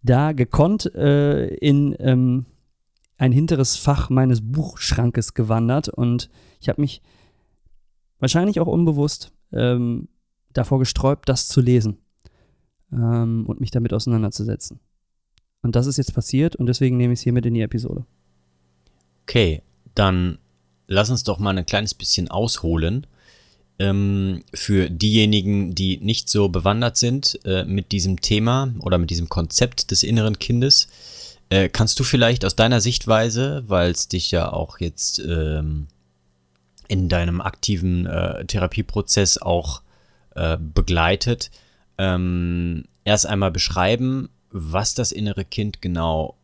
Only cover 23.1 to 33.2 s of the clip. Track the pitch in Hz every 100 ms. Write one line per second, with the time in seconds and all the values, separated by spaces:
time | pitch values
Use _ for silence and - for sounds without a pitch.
23.1 | _ _ _ _ _ _ _ 98 98 98
24.1 | 98 95 90 - - - 98 85 85 107
25.1 | 110 107 107 95 101 92 90 95 90 101
26.1 | 113 - 104 101 87 90 107 120 - 120
27.1 | 135 - - - 95 - 95 90 101 87
28.1 | 92 - 107 113 127 135 110 90 90 82
29.1 | 85 82 - 85 - 123 - - - -
30.1 | 113 110 104 - 120 131 - - - -
31.1 | - - - _ 95 95 - 110 - 127
32.1 | 131 117 123 98 - 113 123 104 - -
33.1 | 110